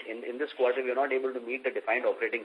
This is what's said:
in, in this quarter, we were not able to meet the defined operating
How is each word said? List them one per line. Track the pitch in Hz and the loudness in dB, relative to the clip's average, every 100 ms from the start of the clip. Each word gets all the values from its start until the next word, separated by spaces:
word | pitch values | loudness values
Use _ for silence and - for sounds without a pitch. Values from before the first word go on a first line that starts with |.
| - | -4
in, | 113 123 | -8 -6
in | 123 | -4
this | 147 - | -4 2
quarter, | 123 127 | 2 4
we | 127 | 2
were | 123 | 2
not | 139 | 2
able | 131 131 | 2 0
to | 127 | -2
meet | 117 131 | -6 -4
the | 127 | -2
defined | 107 107 117 117 | -2 0 2 2
operating | 98 113 117 | 2 0 -2